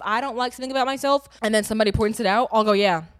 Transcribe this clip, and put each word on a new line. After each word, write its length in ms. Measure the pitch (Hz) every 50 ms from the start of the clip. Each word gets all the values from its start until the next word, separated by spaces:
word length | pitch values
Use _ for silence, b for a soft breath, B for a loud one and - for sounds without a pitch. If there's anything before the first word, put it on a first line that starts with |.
| -
I 160 | 196 214 233
don't 160 | 269 277 220
like 160 | 240 247 247 247
something 180 | - 254 262
about 140 | 269 269 247
myself 420 | 269 269 262 - 277 277 277 - - b b
and 120 | b 214 220
then 120 | 214 -
somebody 260 | - 220 220 214 208
points 300 | 185 - 220 214 214 233
it 60 | 233
out, 200 | 185 196 233 254 - -
I'll 100 | 220 214
go, 80 | 214
"Yeah, 340 | 202 196 202 190 175 160 165 - - _